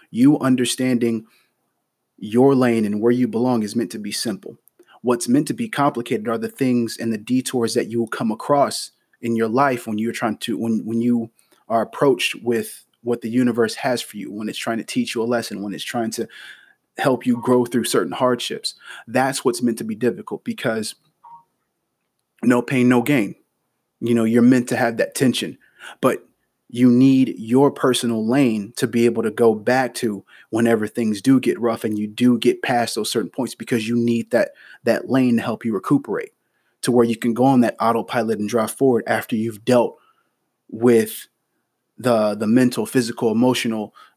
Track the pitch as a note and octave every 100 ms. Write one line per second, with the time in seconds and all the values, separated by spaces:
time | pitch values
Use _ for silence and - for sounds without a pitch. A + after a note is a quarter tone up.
0 | _ A2 C3+ D3+ C3 B2+ A#2+ - B2+ A#2+
1 | A#2 A2+ - _ _ _ _ _ _ _
2 | _ - G#2 A#2+ C#3 C3 B2+ A2+ G#2 G#2
3 | A#2 B2 A#2+ A2 B2+ A#2+ G#2 A#2 A2 A2
4 | G#2 - A#2 F#2+ - - _ _ _ -
5 | A#2 A#2+ A#2+ C#3 D3 - A2+ - C#3+ A#2+
6 | A#2+ A2+ A2+ A2+ A2+ - C3 B2 A2+ -
7 | A2+ G#2+ G#2+ B2+ B2 B2+ A2+ A#2 G#2 A#2
8 | A2+ - A2+ G#2+ - C#3+ A#2 - - _
9 | _ _ A#2 A2+ A2 B2 C#3 B2 A2+ G#2+
10 | A2+ - A#2 A2 - E2+ A#2 A2 A2 A#2
11 | A#2+ A#2+ A2+ _ _ _ - A#2 G#2+ -
12 | C#3+ B2+ - - A#2 A2+ G#2+ - _ _
13 | A#2 A#2 A2+ B2 B2 A#2 A2 - C3 A#2+
14 | - G#2 F#2+ G#2 G#2+ G#2+ A#2+ A2 - B2+
15 | A#2 A#2 A2+ A#2+ A#2 G2 G2+ E2 - B2
16 | A2+ A#2 A2 - - - _ _ _ -
17 | - B2 B2+ A#2+ B2 B2 A#2+ A#2+ A2 B2+
18 | F2+ C3 B2+ A#2+ - - - - - -
19 | - B2+ C3+ C3 B2+ A#2+ B2 A2 A2 G#2+
20 | A#2+ G#2 - G2+ - A2 B2 A2+ G#2+ -
21 | _ _ - - _ _ _ _ _ _
22 | _ _ _ - A#2+ B2 B2 C3 B2 B2
23 | A#2+ C#3 G2 - _ _ _ _ _ -
24 | A#2 A#2 A2+ A#2+ A#2+ B2+ A#2+ B2 A#2 A2+
25 | - - C3 A2+ F#2 - _ _ - -
26 | C3 - _ _ _ _ _ A#2+ B2 B2
27 | C3+ C3 B2 - A2 B2+ C#3+ C#3+ C3+ B2
28 | A#2+ A2+ A2 C3+ B2+ A2 G#2 - A#2+ A#2
29 | A#2 A2 A2 - A#2 G#2+ G#2 B2+ B2 -
30 | A2+ G2 _ - - A2 A#2 A2+ G#2 -
31 | A2+ G2 C3 C3 A#2 - A#2 A2 A2+ G#2+
32 | G#2+ G#2+ B2 A#2 B2 A#2+ - A#2+ A2+ -
33 | G#2+ A#2 F2+ - A#2 - A2 A#2+ A2 A#2+
34 | A#2 A#2 A2 A#2 - - - - A#2+ A2
35 | - C3 B2+ A2+ A#2+ G#2+ A#2 G2 - C#3+
36 | - D#2+ - _ _ _ _ - - A#2+
37 | A#2 A2 A#2+ A2+ C3 C3 A2+ - A2+ A#2
38 | - B2 A2 G#2+ G#2 A2+ G#2+ - C3+ A#2
39 | - A2+ - A2+ A2+ G#2 A#2 B2 A2 -
40 | _ _ _ _ _ _ _ A2 A#2+ A2+
41 | G#2+ - - _ _ _ _ _ _ _
42 | B2 A2+ G#2+ G#2 A2 B2 B2 A#2+ G#2+ C3
43 | A2+ - A#2 A2 B2+ B2 A#2+ A2 G2+ _
44 | -